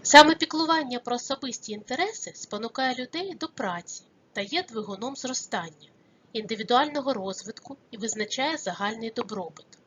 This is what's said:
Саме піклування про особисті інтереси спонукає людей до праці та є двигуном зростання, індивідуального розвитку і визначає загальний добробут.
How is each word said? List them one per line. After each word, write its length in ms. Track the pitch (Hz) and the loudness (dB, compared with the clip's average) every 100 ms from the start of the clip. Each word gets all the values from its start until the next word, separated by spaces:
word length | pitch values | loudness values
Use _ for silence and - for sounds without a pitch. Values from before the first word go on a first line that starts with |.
Саме 320 | - 294 302 | 12 12 12
піклування 640 | 320 320 311 320 320 269 247 | 6 0 0 2 2 0 -6
про 180 | 247 240 | -4 -6
особисті 560 | - 269 262 - - | -4 -6 -6 -8 -10
інтереси 600 | 208 - 262 392 453 - | -12 -6 -2 -2 -4 -14
спонукає 600 | - - 208 233 - 262 | -14 -10 -8 -6 -2 -2
людей 400 | 254 254 330 392 | -2 -6 -8 -8
до 140 | 285 311 | -8 -10
праці 540 | - 208 175 - - _ _ _ | -6 -6 -6 -10 -18 _ _ _
та 80 | - | -8
є 220 | 202 330 | -4 -4
двигуном 540 | 370 226 202 196 247 277 | -4 -8 -8 -8 -8 -6
зростання, 720 | 254 254 - 208 165 - - _ _ _ _ | -6 -8 -6 -6 -6 -16 -20 _ _ _ _
індивідуального 800 | 220 214 220 208 240 294 294 269 | -10 -8 -8 2 2 2 -2 -2
розвитку 640 | 214 190 190 190 - - 269 _ | -4 -4 -8 -12 -16 -18 -20 _
і 60 | 220 | -8
визначає 600 | 214 208 208 - 285 320 | -6 -4 -6 -2 -2 -2
загальний 540 | 190 175 202 220 226 | -6 -4 -4 -4 -6
добробут. 560 | 226 208 214 165 - - - | -6 -6 -8 -10 -14 -20 -20